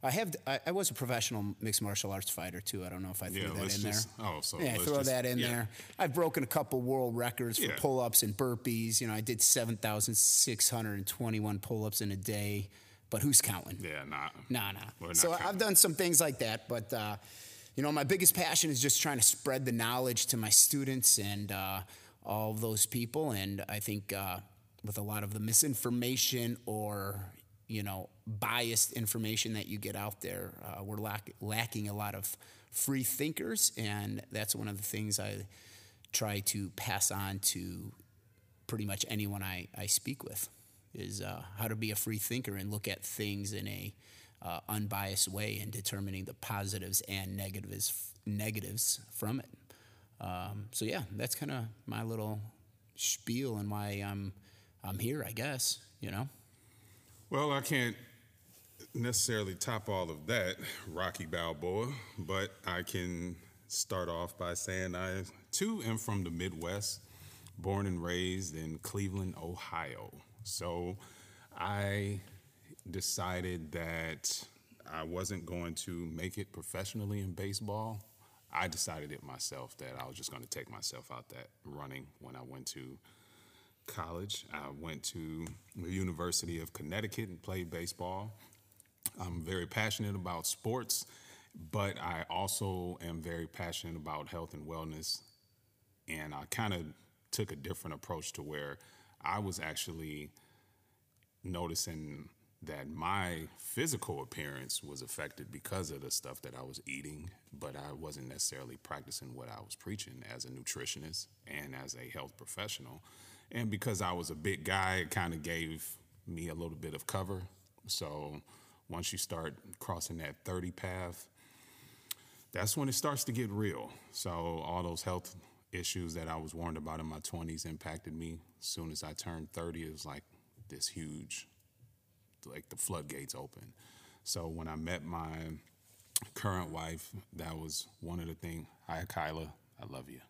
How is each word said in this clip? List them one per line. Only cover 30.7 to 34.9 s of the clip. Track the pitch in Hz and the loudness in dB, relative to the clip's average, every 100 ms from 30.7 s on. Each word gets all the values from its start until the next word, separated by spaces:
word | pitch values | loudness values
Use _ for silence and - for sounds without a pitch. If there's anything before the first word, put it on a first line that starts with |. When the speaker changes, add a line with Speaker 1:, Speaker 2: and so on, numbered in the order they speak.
| - | -8
Speaker 1:
we're | 98 104 | -6 -4
lack-, | 107 104 - - | -2 -4 -6 -8
lacking | 104 110 117 113 104 | -2 0 2 0 0
a | |
lot | 101 104 | 0 -2
of | 98 104 - - - - | -2 -4 -4 -10 -20 -6
free | - - 135 | 0 4 4
thinkers, | 131 - 151 160 220 226 - - | 4 2 0 0 0 6 6 6
and | 107 104 104 104 - | 0 2 0 -2 -2
that's | 107 104 | -2 2
one | 110 107 | 0 0
of | 101 | -2
the | |
things | 104 | -2